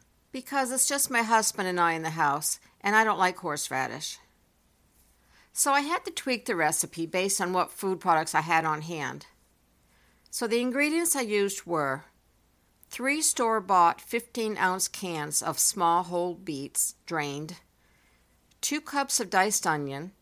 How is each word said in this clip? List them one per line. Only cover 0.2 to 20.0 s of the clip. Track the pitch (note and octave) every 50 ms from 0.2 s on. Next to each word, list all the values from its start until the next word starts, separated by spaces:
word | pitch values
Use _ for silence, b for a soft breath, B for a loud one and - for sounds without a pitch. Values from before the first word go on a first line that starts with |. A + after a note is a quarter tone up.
| _ _
because | - C4 B3+ - C#4 C#4 C4 A#3
it's | B3+ C4 - -
just | C#4+ C#4 C#4 -
my | C4 A#3 A3+
husband | G#3+ A#3 C#4 - - - - G3 F#3
and | F3+ F3+
I | E3+ E3+ E3
in | E3 D#3+
the | D#3+
house, | D#3 E3 D#3+ C#3+ C#3 D3+ D#3 - - - b b b b
and | b G3+ G#3
I | A3 A3
don't | A3 G3 E3
like | F#3 F3+ F3+ -
horseradish. | F#3 E3+ D3 D3 - - C3+ C3 C3 C3 A#2 C#3+ D3+ - - - _ _ _ _ _ _ _ _ _ _ _ _ _ _ _ _ _ _ b b b b b b b b b
So | - - D4
I | C#4 C#4+
had | C#4+ D4 E4+ - -
to | G4
tweak | - - - C4+ B3+ - -
the | - A3
recipe | E3+ D#3+ D3+ D#3+ - - C#3+ - - E3 D#3+
based | D#3+ F#3 F#3 G3 F#3+ -
on | F#3 F3
what | F#3 F3+ E3+ -
food | - - - F#3+ F#3 F3+
products | - F#3+ E3+ D#3 E3 - -
I | D#3
had | D#3 E3 E3+ D#3+ D#3+
on | D#3+ D#3 D3+ D#3
hand. | E3 F3 D#3 C#3+ B2+ C3 C#3+ C#3+ - _ _ _ _ _ _ _ _ _ _ _ b b b b b b b b b
So | b - B3 A3
the | A3 A#3+
ingredients | A#3+ B3+ A#3+ C#4 D4 D4+ D#4 E4 E4+ E4 -
I | C#4
used | B3 G#3+ G#3 G#3 G3+ G3+ G3 - - F3+
were | E3+ D#3+ D3 C#3 C3 C#3+ - - _ _ _ _ _ _ _ _ _ _ _ _ _ _ - -
three | - - A#3+ C4 C#4+ D#4
store-bought | D#4 - - - B3 A3+ A3+ A3 F#3 F#3 G3 F3+ E3+ E3+ D#3+ -
fifteen-ounce | - - - A#3 A#3 - - A#3+ A3 G#3+ G#3+ - - F#3 F#3 F#3+ F#3+ -
cans | - - - F3+ E3+ D#3 D3 D3+ D3 - -
of | E3 D3+ -
small | - - - G3+ F3 E3+ E3+ F3
whole | F3+ E3+ F3 F3 F3 F3+ F3
beets, | E3 F#3+ F3 D3+ C3+ C#3 - - - - - - _ _
drained, | - F3 D#3+ D3 C#3+ C#3 C#3+ D#3 D#3 F3+ - _ _ _ b b b b b b b b b b b b b b _ _ -
two | - - D4 D4+
cups | - - - C#4+ C#4 C#4 - -
of | A#3 F3+
diced | - F#3+ F#3 G#3+ G3+ - - F#3
onion, | D#3 D3 C#3+ C#3 C3+ C#3